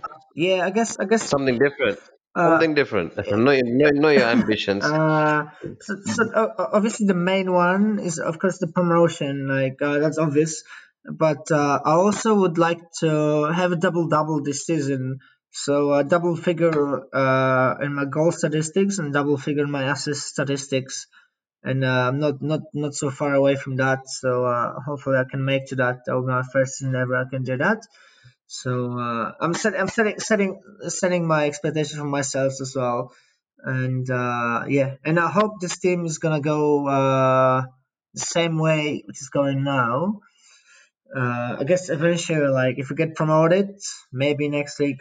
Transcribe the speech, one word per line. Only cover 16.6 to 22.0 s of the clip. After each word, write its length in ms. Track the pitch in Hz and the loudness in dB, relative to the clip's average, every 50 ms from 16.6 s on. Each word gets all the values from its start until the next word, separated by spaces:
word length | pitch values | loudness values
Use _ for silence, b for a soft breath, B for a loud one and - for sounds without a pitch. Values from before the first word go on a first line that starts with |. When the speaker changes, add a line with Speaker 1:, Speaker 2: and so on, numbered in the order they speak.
| 165 170 160 151 143 143 139 123 - - - | 2 2 4 2 0 0 -2 -4 -4 -4 -2
Speaker 1:
uh, 600 | 135 135 131 131 131 131 131 131 127 131 127 - - | 0 2 2 2 2 2 2 4 4 2 2 0 0
in 120 | - 143 143 | -4 -4 -4
my 100 | 139 143 | -4 -4
goal 300 | 139 135 156 156 170 165 | -4 -2 0 2 0 0
statistics 640 | - - 160 147 156 151 156 - 190 196 202 196 196 | 0 -2 -2 0 -2 -2 -2 0 0 0 0 0 -2
and 140 | 160 143 139 | -4 -2 -2
double 240 | 147 143 143 147 135 | 0 0 0 0 0
figure 260 | - - 147 143 147 | -2 -2 -2 -2 -2
in 80 | 143 | -2
my 180 | 143 143 131 131 | -2 -2 -2 -2
assist 380 | 143 143 - 151 143 131 - - | -2 -2 -4 -4 -6 -6 -8 -8
statistics. 800 | - - 147 131 139 139 139 - 135 131 127 - - - - b b b b b b _ _ _ _ _ - | -6 -4 -4 -2 -4 -4 -4 -4 -4 -4 -4 -6 -10 -14 -14 b b b b b b _ _ _ _ _ -6
And, 220 | - 131 135 131 | -4 -2 0 0
uh, 240 | 131 127 127 | 2 2 2